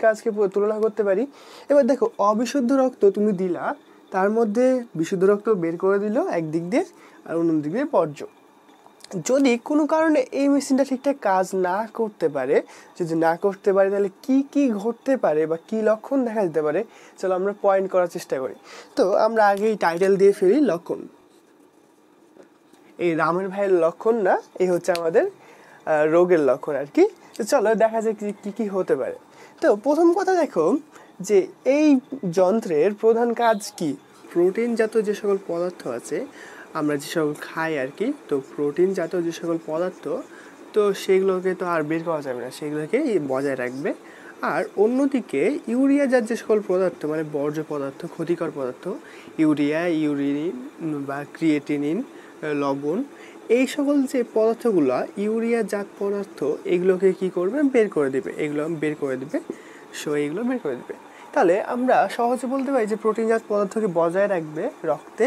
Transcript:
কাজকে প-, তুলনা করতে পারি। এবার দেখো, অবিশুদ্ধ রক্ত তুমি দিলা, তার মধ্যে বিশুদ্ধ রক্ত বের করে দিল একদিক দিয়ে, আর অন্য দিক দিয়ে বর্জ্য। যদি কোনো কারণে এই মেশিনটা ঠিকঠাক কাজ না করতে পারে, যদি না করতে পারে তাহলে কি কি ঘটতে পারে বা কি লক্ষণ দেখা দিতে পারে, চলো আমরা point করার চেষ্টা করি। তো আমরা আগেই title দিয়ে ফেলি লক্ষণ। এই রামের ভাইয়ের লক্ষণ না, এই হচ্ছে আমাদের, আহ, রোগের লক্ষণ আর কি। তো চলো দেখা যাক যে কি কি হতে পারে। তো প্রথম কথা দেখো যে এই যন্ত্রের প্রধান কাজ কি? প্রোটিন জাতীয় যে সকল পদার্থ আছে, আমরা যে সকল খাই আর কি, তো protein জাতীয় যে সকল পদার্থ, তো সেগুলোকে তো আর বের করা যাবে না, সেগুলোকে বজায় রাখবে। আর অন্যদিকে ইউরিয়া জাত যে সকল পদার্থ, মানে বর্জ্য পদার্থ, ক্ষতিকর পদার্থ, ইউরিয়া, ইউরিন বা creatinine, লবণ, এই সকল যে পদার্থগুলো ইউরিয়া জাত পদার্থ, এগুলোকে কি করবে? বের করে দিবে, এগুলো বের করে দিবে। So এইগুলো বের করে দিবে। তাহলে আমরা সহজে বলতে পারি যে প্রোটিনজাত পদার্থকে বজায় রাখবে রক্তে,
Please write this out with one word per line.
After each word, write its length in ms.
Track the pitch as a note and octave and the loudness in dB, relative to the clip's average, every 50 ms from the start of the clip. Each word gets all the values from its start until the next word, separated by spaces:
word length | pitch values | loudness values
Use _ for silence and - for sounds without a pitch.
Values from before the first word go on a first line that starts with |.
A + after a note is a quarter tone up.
| A3+ | 2
কাজকে 240 | A3 A3 G#3+ - A#3 | 2 2 2 -2 -4
প-, 180 | G#3 G#3 G#3 F#3+ F#3+ | -2 0 0 0 2
তুলনা 240 | G3+ G3+ G#3+ G#3+ G#3+ G#3+ | 0 0 0 0 0 0
করতে 180 | A3 G#3+ - G#3+ | -2 0 0 0
পারি। 200 | G3+ F#3+ F#3+ B3+ C#4 - - - - - - - - | 2 2 0 0 -4 -8 -18 -20 -20 -20 -20 -2 2
এবার 140 | C#4 C#4+ C#4 A#3 | 4 4 4 4
দেখো, 180 | C#4 C4+ A3 - - - | 2 2 0 -2 0 0
অবিশুদ্ধ 520 | G3 G3+ G#3+ G#3+ B3 A#3+ - C#4+ B3+ A#3 C#4 | 2 2 2 2 0 0 0 0 0 2 2
রক্ত 280 | C4+ C4 C4 C4 - - G3+ | 2 2 2 0 4 4 4
তুমি 220 | G3 G#3 G#3 G#3+ G#3 F3 | 4 4 0 0 0 0
দিলা, 240 | F#3+ F#3 E3+ C#3+ C#3+ G#3+ - - - - - - - - | -2 -2 -2 -2 -4 -6 -6 -8 -12 -20 -20 -20 -20 -6
তার 180 | - F#3+ F#3+ G3+ | -2 0 0 2
মধ্যে 360 | G#3+ A3+ A#3 G#3+ G3+ A#3+ B3+ C4 C4 B3+ A#3+ A#3 - | 2 2 0 0 2 2 2 4 2 0 -2 -6 -6
বিশুদ্ধ 280 | E3 E3 - G3 F#3 F#3 | -6 -4 -2 0 2 4
রক্ত 240 | G3 G#3 G3+ G#3 A3+ | 4 4 2 2 0
বের 260 | A3 F#3+ E3 E3 E3 E3+ | 0 0 0 -2 -4 0
করে 200 | F#3 F#3+ G3 G3+ | 0 2 2 2
দিল 180 | G3+ G#3+ G#3 C4 F4+ F#4+ C#4+ F3 | 0 0 -2 -2 -2 0 -2 -4
একদিক 240 | E3 D#3 D3+ E3+ E3+ F3 | -4 -2 -4 -4 -4 0
দিয়ে, 140 | G3 C#4+ F#4+ - - - - - - - - | -2 -2 -2 -2 -8 -20 -20 -20 -20 -20 -14
আর 80 | - D#3 E3 | -8 -4 -2
অন্য 100 | E3+ E3+ D#3+ D#3 D3 | 0 2 0 0 -2
দিক 80 | D3+ E3 | -2 -4
দিয়ে 120 | A#3 D4 D#4 | -4 -4 0
বর্জ্য। 300 | - G#3 E3+ D#3 C#3+ - - - - _ _ _ _ _ _ _ - _ _ - _ _ - - - F#3 - - | 2 2 0 0 -2 -10 -14 -16 -16 _ _ _ _ _ _ _ -20 _ _ -20 _ _ -20 -10 -10 -8 -2 0
যদি 220 | B3+ C#4 C#4 C4+ A#3+ A#3 - - | 2 4 4 4 2 2 0 0
কোনো 140 | D4+ D4+ D#4 C#4 D#4+ | 0 0 2 2 2
কারণে 260 | D#4 D#4+ D#4+ D4+ D4 - - - - | 2 2 4 4 2 0 0 -2 0
এই 80 | C#4 C#4+ C#4 | 2 2 2
মেশিনটা 300 | C#4+ C#4 - C4+ B3+ C#4 C#4 | 2 2 2 2 2 2 0
ঠিকঠাক 280 | C4+ B3+ - C#4+ C#4 C#4+ - G#3 | -2 -2 -2 -2 -2 0 0 0
কাজ 160 | F#3+ F#3+ F#3+ F#3+ - F#3+ F#3 F3+ | 2 2 0 0 0 -2 0 0
না 100 | F3+ G3+ A3+ A3 - - | 0 -2 -4 -6 -4 -6
করতে 280 | A3+ G#3+ G#3+ _ - D#3 C#3+ | -6 -6 -4 _ -4 -2 -2
পারে, 200 | C#3+ C3 B2+ D#3 A3 - - - - - - - - | -2 -2 0 0 0 0 -2 -12 -20 -20 -20 -8 -8
যদি 160 | F3+ D#3+ E3 E3 D#3+ | -6 -4 -2 0 2
না 60 | E3 E3+ E3+ - | 2 2 2 0
করতে 260 | G3+ F#3+ F#3+ - G3+ F#3+ | -2 -2 0 0 2 4
পারে 120 | G3 G3 G3 G3+ | 4 4 4 2
তাহলে 180 | G3+ G3+ F#3+ F#3+ - - | 0 -2 -2 -4 -8 -4
কি 120 | - C4 C4+ C#4 C#4 - | 0 2 2 2 0 0
কি 100 | C#4+ C#4+ C4 A3 G3+ | 0 2 2 0 -2
ঘটতে 320 | F#3 A#3 A3+ - _ - C4+ B3+ - | -4 -6 -6 -6 _ -2 0 2 2
পারে 180 | F3+ D3+ D3+ D#3+ D#3 | 2 2 2 0 0
বা 60 | D#3+ E3 - - | -2 -6 -6 -6
কি 100 | A3 A3 G#3+ G#3+ | -4 0 2 0
লক্ষণ 280 | G#3+ G#3+ - - C#4 C#4 B3+ A#3 | 0 0 -2 -4 -2 -2 -2 -2
দেখা 140 | G#3+ A3+ G3+ F3 | -2 -2 -2 0
দিতে 140 | D3+ D#3+ D3+ D3+ | 0 -2 -2 0
পারে, 140 | D3 F3+ A#3 - - - - - - - | 0 -2 -4 -6 -12 -20 -20 -20 -14 -6
চলো 140 | - F#3+ F#3+ F3+ | -4 -2 -2 0
আমরা 140 | F#3 G3+ G3+ G3+ - | -2 -4 -4 0 2
point 220 | G3+ F#3+ G3 F#3+ F#3 - | 2 2 2 0 0 0
করার 160 | F#3 F3+ F3 - | 0 0 0 -2
চেষ্টা 200 | F3+ - - E3 C3+ C3 | -8 -8 -6 -6 -4 -4
করি। 120 | B2 - - - - - - - - - - | -6 -8 -10 -18 -20 -20 -20 -20 -10 0 0
তো 60 | B3 F3+ G3+ - - | 2 2 4 4 2
আমরা 180 | A3 A3+ A3 G#3+ G3+ | 2 4 4 4 4
আগেই 240 | G3+ G3+ G#3 A3 A3 G3+ - | 4 2 2 0 0 0 0
title 280 | E3+ E3 E3+ G3 F#3+ G3 F#3 | -2 0 2 2 2 4 6
দিয়ে 120 | G3 G3 G3 G3+ | 6 6 6 6
ফেলি 180 | G3 F3+ G#3 D4 D4+ A3+ | 4 4 4 4 4 2
লক্ষণ। 280 | E3 E3+ - - - - - - - _ _ _ _ _ _ _ _ _ _ _ _ _ _ _ _ _ _ _ _ _ _ _ _ - - - _ _ _ _ - _ _ - - - - | 0 -2 -4 -8 -8 -8 -8 -16 -18 _ _ _ _ _ _ _ _ _ _ _ _ _ _ _ _ _ _ _ _ _ _ _ _ -20 -20 -20 _ _ _ _ -20 _ _ -20 -10 -4 -2
এই 80 | F3 E3 D#3 | -2 0 0
রামের 260 | D3 D3+ E3+ F3+ F#3+ G3 F#3 | 0 0 0 -2 -4 -4 -4
ভাইয়ের 200 | G3+ G3+ G3 F#3 F3 D#3+ | -4 0 2 2 4 2
লক্ষণ 320 | E3 E3+ - - A3+ A#3 A#3 G3 F3+ | 2 0 0 -2 0 0 2 2 2
না, 80 | B3 A4 A4+ - _ - | 2 0 -2 -8 _ -2
এই 60 | F#3 F3+ F3+ | 0 0 0
হচ্ছে 180 | E3+ E3+ - F3 E3+ | -2 0 -2 -2 -2
আমাদের, 260 | E3+ E3 E3+ A3+ E4+ G4+ | -2 0 2 2 0 0
আহ, 720 | - - - - - - - - - - _ - D#3 D3+ D3+ D#3 D#3 | -4 -10 -20 -20 -20 -20 -20 -20 -20 -14 _ -2 0 2 2 4 4
রোগের 260 | E3+ F3+ F3+ F3+ E3+ D3 C3 | 4 6 6 4 4 4 2
লক্ষণ 260 | B2 C#3+ - - D3 B2+ | 2 0 -2 -6 -6 -6
আর 60 | C#3+ C#3+ - | -6 -2 2
কি। 80 | D4+ F4+ A4 - - - - - | 4 4 4 2 -6 -18 -20 -10
তো 60 | - A#3 G#3+ | -10 -4 0
চলো 180 | - C4+ G3+ G#3 A3+ G3 A3 | 2 2 4 2 2 4 2
দেখা 160 | A3 A3 A3+ G#3+ | 2 2 0 -2
যাক 100 | A3+ G#3+ G#3+ G#3 | -2 -4 -4 -6
যে 60 | G#3 G3+ - - | -8 -8 -8 -10
কি 80 | G#3 F#3+ - | -12 -6 -6
কি 80 | A#3 G3+ F#3+ | -6 -4 -2
হতে 180 | F#3+ F3+ - E3 C3+ | -4 0 0 0 -2
পারে। 140 | B2 G2 D#2+ - - - - - - - - - | -2 -6 -8 -10 -14 -20 -20 -20 -20 -20 -12 -2
তো 60 | - D#4+ A3 G#3 - | 2 2 2 2 2
প্রথম 220 | C#4 D4 D4+ F4+ E4+ F4 G4 | 0 2 4 4 4 4 4
কথা 160 | F#4+ F#4 F#4+ F4 D#4 | 2 0 2 0 0
দেখো 220 | - - F3+ D#3 E3+ A#3+ D#4+ - - - - - - - - F#3 F#3+ | 0 0 0 0 2 0 0 -4 -8 -18 -20 -20 -20 -18 -14 -4 2
যে 100 | G#3+ F#3+ D#3+ - - - _ B3+ C4+ D4 | 2 2 2 2 -6 -6 _ 0 2 4
এই 100 | D#4 D4+ C#4+ B3+ - - - C4+ - F#3 E3 F#3+ | 6 6 4 4 2 -2 -10 -6 -6 -2 2 2
যন্ত্রের 520 | F#3 F3+ G3+ A3+ A3 G#3 E3 D3 D#3 G3+ G#3 G#3 | 4 4 4 0 0 0 2 2 2 2 2 2
প্রধান 280 | - A3+ A#3 A3+ A#3+ A#3+ A3+ A3+ | 2 4 4 4 2 0 0 0
কাজ 180 | A#3+ A#3 A3+ G#3 G#3+ - - - | 2 2 2 0 -2 -10 -8 -4
কি? 120 | F#3 D3+ C3 - - - - - - - - | -4 -4 -4 -6 -10 -20 -20 -20 -20 -6 0
প্রোটিন 360 | E3+ F3 F#3 F#3+ A3 A#3 A#3+ A#3 A3 | 2 2 2 2 0 -2 -2 0 0
জাতীয় 220 | A3 A3 A3 A3+ G#3+ G3+ | 0 0 0 -2 0 0
যে 60 | G#3 G#3 | -4 -4
সকল 160 | - G3+ G3+ G3 G3 - | -2 -2 -2 -2 -2 -6
পদার্থ 320 | E3+ E3+ F3 F3+ F3 - - D3+ A#2+ A#2+ | -4 -4 -4 -4 -6 -8 -8 -8 -8 -8
আছে, 180 | - - C#3+ F3 B3+ C#4 - - - - - - - - - D#3+ | -8 -6 -6 -6 -6 -8 -12 -20 -20 -20 -20 -20 -20 -10 -6 -2
আমরা 160 | D3+ D3 D3 C#3+ | -2 0 -2 -2
যে 80 | D3 - - | -4 -4 -2
সকল 180 | F3 D#3 D3 D3+ D3 - - | -2 0 0 -2 -6 -10 -12
খাই 240 | - E3 E3 D#3+ D#3+ C#3+ B2+ | -8 -6 -4 -4 -2 -4 -4
আর 60 | C3+ D3 - | -6 -6 -4
কি, 100 | G3 B3+ D4 - - - | -4 -4 -4 -6 -6 -4
তো 60 | - C3+ C3 - - | -4 -4 -4 -6 -6
protein 360 | - D3 D3 C#3+ - F3 F#3+ G3 F#3 | -4 -4 -4 0 2 2 2 2 -2
জাতীয় 240 | E3+ E3 F#3 F3+ E3+ E3+ | -4 -4 -4 -4 -4 -4
যে 60 | E3 - | -6 -6
সকল 160 | - E3+ E3+ E3 E3 - | -4 -4 -4 -4 -4 -6
পদার্থ, 360 | D#3 D#3+ F3 F#3 F3 - - C#3+ D#3 B3+ D4+ - - - - - - - - - - | -4 -4 -4 -4 -6 -8 -8 -8 -8 -8 -8 -12 -18 -20 -20 -20 -20 -20 -20 -4 -2
তো 80 | G#3+ G#3 G3+ G3 G3 - | 0 2 2 0 -2 0
সেগুলোকে 480 | - F#3+ F#3+ F#3+ F#3+ F#3 F#3 F3+ F#3+ F3+ F#3 | 2 2 4 4 2 0 0 0 -2 -4 -2
তো 60 | F#3+ F3+ F3 | -2 -2 0
আর 80 | E3 D3+ D3 | 0 0 0
বের 120 | D#3+ E3 E3 F3 | -2 -2 -2 -2
করা 140 | E3 D3+ C#3+ C#3 | -4 -4 -4 -6
যাবে 120 | B2 B2 A#2 | -6 -6 -8
না, 40 | B2+ C3+ - | -10 -10 -10
সেগুলোকে 400 | D#3 D3 D3 D3+ D#3 D3+ - B3 D#4+ C#4 A3 E3+ D3 C3+ | -8 -6 -6 -6 -4 -2 -2 0 0 2 0 0 0 0
বজায় 260 | C3 C3 C#3 C#3+ C3+ B2+ B2 | -2 -2 0 -2 -2 -2 -4
রাখবে। 260 | B2 B2+ C3+ D3 G#3 D#4 - - - - - - - - - - A#3+ D#3+ | -6 -6 -6 -6 -6 -6 -6 -10 -20 -20 -20 -20 -20 -12 -8 -4 -2 -2
আর 80 | D#3 F#3 - - - G3 | -2 -4 -4 0 2 2
অন্যদিকে 600 | A3+ B3 B3+ C#4+ C4+ C#4 B3+ G3+ - - C#3 D3+ G#3 D4 - - - | 2 4 2 0 2 0 -2 -4 -2 -2 0 0 0 0 -2 -4 -4
ইউরিয়া 340 | A3+ B3 C4+ C#4 C#4 C#4+ C#4+ C4 | 0 2 4 4 4 4 2 4
জাত 120 | B3+ B3+ A#3 A3 | 2 2 2 0
যে 60 | A#3+ G#3+ | -4 -6
সকল 180 | - - A3 G#3+ G3+ G3+ | 0 0 0 0 0 0
পদার্থ, 300 | F#3 F3+ F#3+ F3+ F3 - - D3+ | 0 0 2 0 -2 -4 -6 -4
মানে 120 | D3+ D#3 D#3+ D3+ D3+ | -4 -4 -4 -4 -4
বর্জ্য 260 | C#3+ C#3 D3+ D3+ D#3 D3+ - | -4 -4 -2 -4 -4 -6 -6
পদার্থ, 300 | D3+ D3 C#3 C#3 C3+ - - E3 - | -6 -6 -6 -8 -8 -10 -14 -14 -10
ক্ষতিকর 360 | - E3 D3+ F3 E3 F3 D#3 D3 D3 | -10 -4 -4 -2 -2 -2 -6 -6 -6
পদার্থ, 280 | C3+ B2 B2 - - F3 A3 D#4+ - - - - - - - - | -6 -6 -6 -8 -8 -10 -10 -10 -12 -18 -20 -20 -20 -16 -2 0
ইউরিয়া, 400 | D#3+ D3+ D3+ C#3+ D3 C#3+ D3+ D#3+ F3 F3+ E3 D#3 | 2 2 4 2 2 0 0 0 0 0 0 0
ইউরিন 540 | D#3 D3 D3 C#3 C#3+ C#3 C#3+ C#3+ D3+ F3 G3+ B3 B3+ D4 - - E3 D#3+ D3+ D3 C#3 C3+ | 0 0 -2 0 -2 -2 -2 -2 -4 -6 -6 -8 -12 -14 -14 -10 -8 -6 -6 -6 -6 -8
বা 100 | C#3 C#3+ C#3+ C#3+ - | -8 -8 -10 -12 -8
creatinine, 600 | - E3 D#3+ D3+ D3 C#3+ - D3+ C#3+ C#3+ D3 D#3+ G#3 C#4 - - - - - - - - D#3 D3 C#3+ C#3+ | -2 0 2 2 0 0 -2 -4 -2 -2 -2 -2 -4 -4 -8 -12 -20 -20 -20 -18 -10 -8 -4 -4 -2 -2
লবণ, 340 | C#3 C#3 C#3 C#3+ D3 D#3+ G#3+ C#4 - - - - - - - - - A3 B3 | -2 -2 -4 -4 -4 -4 -4 -6 -8 -10 -18 -20 -20 -20 -20 -2 0 2 2
এই 80 | C4+ - - | 2 0 -2
সকল 200 | - C#4+ C#4 D4 C#4+ C4+ B3+ | -4 -2 0 2 0 0 0
যে 80 | - C4 A#3 - - | -2 -4 -4 -2 0
পদার্থগুলো 600 | A3+ A3 A3 A3+ A3+ - A#3+ G#3 F3 D3 B2+ B2+ C#3 - - - G3 G3+ | 0 2 2 0 0 -2 0 2 2 2 2 2 0 -2 -6 -6 -6 -4
ইউরিয়া 380 | G#3+ A3 A3+ A3+ A#3 A#3 A#3 A3 F#3+ - | -2 -2 -2 -2 0 0 -2 -2 -4 -4
জাত 140 | G3+ G3+ G3+ - - | -6 -6 -8 -8 -6
পদার্থ, 400 | G3+ G3+ G3+ G3+ G3 G3 - - - C3+ D3+ - - - F3+ | -4 -4 -4 -4 -6 -8 -8 -6 -4 -4 -4 -4 -2 -2 -2
এগুলোকে 360 | F3 F3 F#3+ F#3 F3+ G3 F#3+ F#3 - | 2 2 2 2 4 2 0 0 0
কি 80 | F#3+ F#3 F3 F#3 | -4 -4 -2 -2
করবে? 200 | F3 F#3+ A#3 D4 D#4 C#4 C4 | -2 -2 0 0 0 2 4
বের 140 | B3 A3 G3 G#3 | 2 2 2 2
করে 140 | E3 C#3+ C3+ C3+ | 0 0 0 0
দিবে, 160 | C3 - - - - D#3 | -2 -4 -4 -6 -4 -4
এগুলো 200 | D3+ D3 D3 D3+ E3 E3+ D#3 | -4 -2 -4 -4 -4 -4 -4
বের 140 | D3+ D#3 D3+ D3+ | -2 -4 -4 -4
করে 140 | D3 C#3 C3 B2+ | -4 -4 -4 -6
দিবে। 160 | C3 D3 - D#4 - - - - - - - - - - - - | -6 -6 -6 -8 -6 -8 -14 -14 -14 -20 -20 -20 -20 -18 -14 -10
So 100 | - D#3+ D3 D3 | -6 -4 -2 -2
এইগুলো 200 | D3 D3 D3+ F#3+ A#3+ A#3+ | -2 -2 -4 -4 -4 -4
বের 120 | C4 A#3+ - | -4 -4 -4
করে 120 | D3+ B2+ B2 | -6 -6 -6
দিবে। 140 | - - - - - - - - - - - | -8 -14 -16 -16 -16 -20 -20 -20 -20 -4 0
তাহলে 220 | D4 A#3+ F3 F3 G#3 - - B3 | 2 4 4 4 2 2 -2 -4
আমরা 220 | B3 B3+ B3+ A3+ D#3+ F3 G3 - - | -2 2 2 4 4 4 2 0 -2
সহজে 280 | A#3 A#3 B3 A#3+ C4+ B3 C4 | 0 0 0 -2 -2 -4 -4
বলতে 160 | C#4 C4 C4 C#4 | -2 -2 0 0
পারি 120 | C4 G#3+ G3 | 0 0 0
যে 60 | A3 G#3+ G#3+ | -2 -2 -2
প্রোটিনজাত 400 | A3 G#3+ A3+ A3+ A3 A3+ A3+ A3+ - | -2 0 0 0 0 0 0 -2 -2
পদার্থকে 360 | G#3 G3+ G3+ G3 - A3+ G#3+ G#3 E3 E3+ | -2 -2 -2 -2 -2 -2 -2 0 2 2
বজায় 300 | E3 E3+ E3 F#3+ G3+ G3+ G3+ | 2 2 2 2 0 2 0
রাখবে 280 | F3 D#3+ D#3 D3+ D#3 F#3+ C#4 D4+ - - D#3+ | -2 -4 -6 -8 -6 -6 -6 -8 -6 -4 -4
রক্তে, 360 | D3 D3+ - - - - G#3+ | -4 -4 -4 -14 -4 -2 -2